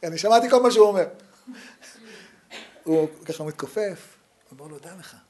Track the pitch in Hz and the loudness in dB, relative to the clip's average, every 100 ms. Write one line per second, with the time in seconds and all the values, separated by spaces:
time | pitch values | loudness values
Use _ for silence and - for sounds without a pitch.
0 | 170 160 196 233 240 254 247 220 214 196 | -10 -6 2 4 4 2 4 6 6 4
1 | 170 - - _ - - - - - - | -4 -6 -20 _ -20 -20 -20 -20 -20 -20
2 | 226 226 - _ _ - - - - 160 | -20 -20 -20 _ _ -20 -20 -20 -2 -2
3 | 156 - - 160 156 151 139 - 208 170 | -2 -6 -14 -12 -12 -12 -10 -6 -8 -8
4 | - _ _ _ _ 131 147 151 165 190 | -20 _ _ _ _ -20 -20 -20 -20 -20
5 | 160 123 _ | -20 -20 _